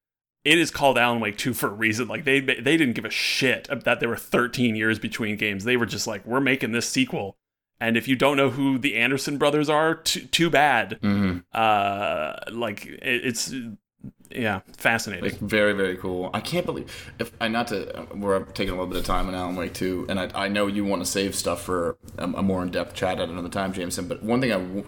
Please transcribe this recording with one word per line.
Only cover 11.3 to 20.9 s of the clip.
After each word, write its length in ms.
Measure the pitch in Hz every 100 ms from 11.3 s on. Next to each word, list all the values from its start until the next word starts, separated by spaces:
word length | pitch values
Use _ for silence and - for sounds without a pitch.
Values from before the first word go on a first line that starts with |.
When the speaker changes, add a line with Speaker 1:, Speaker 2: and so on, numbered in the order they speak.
| 87 -
Speaker 1:
Uh, 800 | 113 110 107 101 101 95 82 76 - -
like, 360 | 113 113 101 -
it, 100 | -
it's, 500 | - 120 127 117 - 131 117 101 _ _ 135 - -
yeah, 300 | - 110 95 - -
fascinating. 480 | 135 117 - 92 101
Speaker 2:
Like, 100 | 98
very, 340 | 104 110 104
very 220 | 98 95 90
cool. 360 | 95 90 92
I 60 | 110
can't 240 | - 175 175
believe, 480 | - - - - -
if 120 | - -
I, 80 | 113
not 180 | 113 120
to, 280 | 98 - -
uh, 100 | - 101
we're 280 | 101 95 76
taking 240 | - 95
a 40 |
little 140 | 90 90
bit 100 | 90
of 80 | 92
time 220 | 92 92
on 80 | 92
Alan 200 | 90 90
Wake 180 | 87 -
two, 320 | 92 90 -
and 100 | 95
I, 100 | 90
I 140 | - 98
know 180 | 104 101
you 200 | 101
wanna 200 | 101